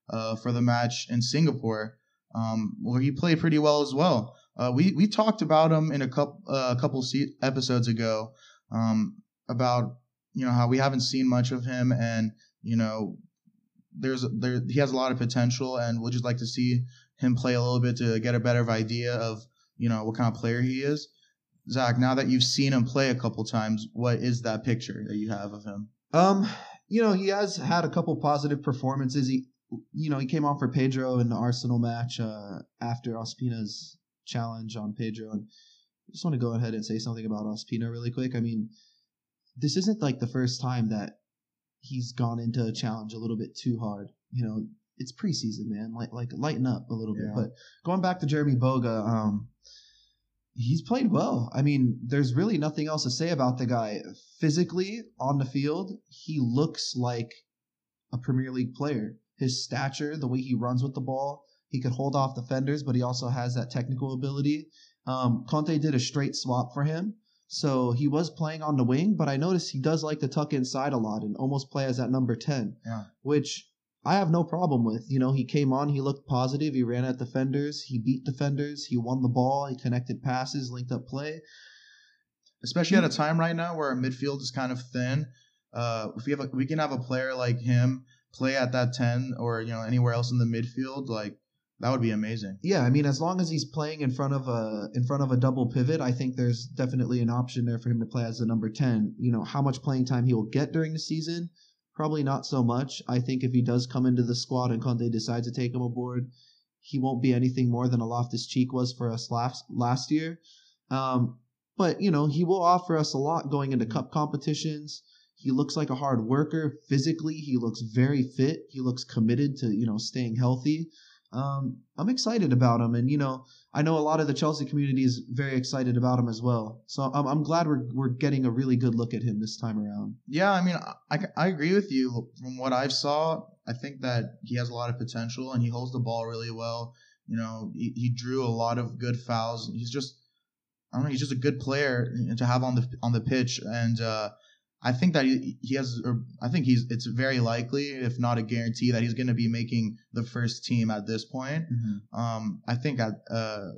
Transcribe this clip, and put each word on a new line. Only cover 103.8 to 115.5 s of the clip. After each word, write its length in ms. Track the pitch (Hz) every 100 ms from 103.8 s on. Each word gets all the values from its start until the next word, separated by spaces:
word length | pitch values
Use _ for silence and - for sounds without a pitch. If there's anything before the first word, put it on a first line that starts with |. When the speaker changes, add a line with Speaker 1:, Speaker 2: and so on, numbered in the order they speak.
| 123
Speaker 2:
come 180 | 127 127
into 180 | 123
the 120 | 117 120
squad 360 | - 127 123
and 100 | 117
Conte 280 | 127 117 117
decides 380 | 113 123 117 120
to 60 |
take 200 | 127 123
him 80 | 123
aboard, 480 | 123 120 123 123 127 - - _ _ _
he 180 | - 143
won't 220 | 131 123
be 120 | 127
anything 380 | 123 127 127 123
more 160 | 120 127
than 140 | 120
a 40 | 113
Loftus-Cheek 680 | 120 120 120 - 131 127
was 200 | 127 120
for 160 | - 120
us 220 | 113 -
last, 320 | 117 123 - -
last 420 | 120 120 127 -
year. 300 | 151 160 170 _ - _ _ -
Um, 500 | 131 131 127 123 - _ _ _ -
but, 240 | 175 151
you 100 | 196
know, 160 | 147 151
he 160 | 147
will 180 | 175 190
offer 360 | 175 180 180 160
us 160 | 151
a 40 | 135
lot 320 | 147 165 143
going 220 | 143 135
into 140 | 127 113
cup 260 | 131 127
competitions. 920 | 156 151 151 - 147 156 151 151 - - _ _ _
He 160 | 131